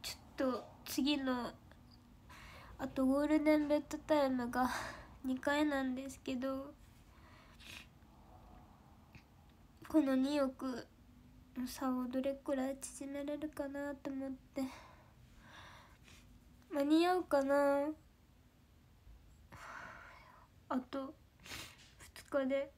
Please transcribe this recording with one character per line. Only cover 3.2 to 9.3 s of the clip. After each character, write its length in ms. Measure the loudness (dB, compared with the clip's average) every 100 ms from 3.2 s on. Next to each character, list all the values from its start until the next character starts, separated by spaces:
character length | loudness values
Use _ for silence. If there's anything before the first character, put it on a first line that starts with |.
ー 40 | 6
ル 160 | 6
デ 120 | 6 6
ン 120 | 6
ベ 100 | 2
ッ 60 | 0
ド 80 | -10
タ 280 | 2 4 4
イ 40 |
ム 220 | 2 -2
が 180 | 0 0 0 -6 -10 -16 -8
二 160 | -4 -2
回 260 | 2 2 2
な 160 | 2
ん 140 | 0 -2
で 120 | -8
す 120 | -10
け 120 | -6 -2
ど、 400 | -2 -4 -8 -16 -20 -20 -20 -20 -20 -20 -20 -20 -18 -16 -18 -20 -20 -20 -20 -20 -20 -20 -20 -20 -20 -20 -20 -20 -20